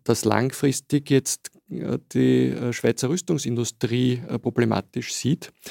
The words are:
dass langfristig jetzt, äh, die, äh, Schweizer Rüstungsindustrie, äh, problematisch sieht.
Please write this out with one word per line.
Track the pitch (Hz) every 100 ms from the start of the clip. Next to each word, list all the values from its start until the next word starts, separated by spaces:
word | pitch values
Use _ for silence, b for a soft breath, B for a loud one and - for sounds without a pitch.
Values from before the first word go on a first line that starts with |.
| -
dass | 117
langfristig | 110 107 127 - 139 - - 147 143
jetzt, | 135 - - - _ -
äh, | - - 123 _
die, | 131 127 127 127
äh, | 131 120
Schweizer | 117 117 - 127
Rüstungsindustrie, | 180 - 151 - 120 117 - 117 123 127 123 123
äh, | 120
problematisch | 127 - 117 101 - - -
sieht. | - 123 170 - _ B